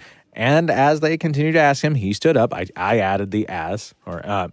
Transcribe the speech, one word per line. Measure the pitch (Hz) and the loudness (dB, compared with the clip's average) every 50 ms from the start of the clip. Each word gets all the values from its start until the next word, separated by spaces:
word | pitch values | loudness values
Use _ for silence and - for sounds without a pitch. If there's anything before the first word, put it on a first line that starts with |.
| - - - _ _ _ - | -20 -20 -20 _ _ _ -8
"And | - 113 127 143 160 170 160 | -2 0 2 2 2 2 2
as | 131 123 135 147 151 156 | 2 2 4 4 2 2
they | 156 156 165 156 | 0 -2 -2 0
continued | 165 165 147 139 151 160 160 | -2 -2 0 0 0 2 4
to | 160 | 4
ask | 151 143 139 - - | 4 4 2 2 0
him, | 151 156 | 0 0
he | 131 101 95 101 | 0 -2 -2 -2
stood | - - 156 165 | 0 2 2 4
up." | 123 113 - - | 4 2 2 0
I, | 85 90 - - | -4 -8 -10 -8
I | - 90 98 113 113 | -6 -2 0 0 2
added | 98 95 98 98 101 98 95 | 2 0 0 -2 -2 -2 -2
the | 107 107 - | -4 -4 -4
"as," | - 87 80 82 98 107 - - _ _ - | -6 -8 -6 -6 -6 -8 -10 -12 _ _ -14
or, | - 90 85 - | -12 -12 -10 -8
uh, | - 101 98 90 85 | -6 -4 -4 -4 -6